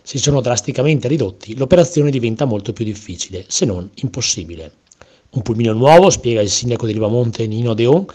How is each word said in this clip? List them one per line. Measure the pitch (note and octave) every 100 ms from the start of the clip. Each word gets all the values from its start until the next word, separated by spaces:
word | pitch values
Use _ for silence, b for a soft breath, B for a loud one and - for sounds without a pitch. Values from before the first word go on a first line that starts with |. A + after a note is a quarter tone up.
si | - C3+
sono | A2 C#3+
drasticamente | A#2+ A#2+ - B2 C#3 D3 B2
ridotti, | D#3 G#2 - - A#2
l'operazione | C3+ - - D#3 D3
diventa | C3+ A#2 A2
molto | C#3 G#2+ G2+
più | G#2+
difficile, | G#2+ G#2 - F2+ - F#2 -
se | -
non | D3 F2+ F2+ -
impossibile. | C3 - A#2 - E2 E2 D#2+ _ _ _ b b b
Un | C3
pulmino | A2 A2 A#2
nuovo, | A2 C3+ E3 F#3+
spiega | - A#2+ A2+
il | G#2
sindaco | - B2 A#2+ A2+
di |
Rivamonte | G#2+ G#2+ A#2+ A#2+ G#2+ A2+
Nino | G#2+ A#2+
Deon, | G#2+ A#2+ D#3+ F#3+